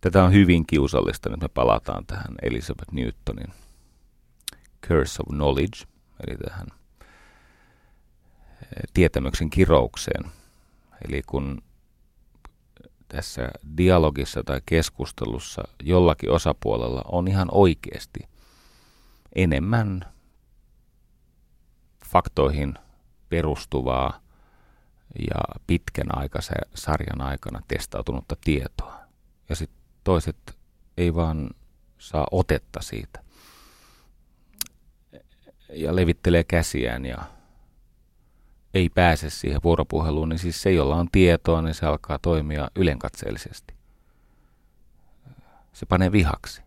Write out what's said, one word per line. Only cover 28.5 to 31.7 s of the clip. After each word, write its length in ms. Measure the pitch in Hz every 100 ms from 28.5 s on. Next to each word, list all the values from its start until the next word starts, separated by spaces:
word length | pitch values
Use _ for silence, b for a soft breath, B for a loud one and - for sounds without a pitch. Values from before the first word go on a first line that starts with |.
| 73 64 - - - - _ _ _ _
Ja 80 | 76
sit 140 | 76 _ _ _
toiset 540 | - 90 80 76 - - _ _ _ -
ei 180 | 87
vaan 360 | 82 82 78 67 - _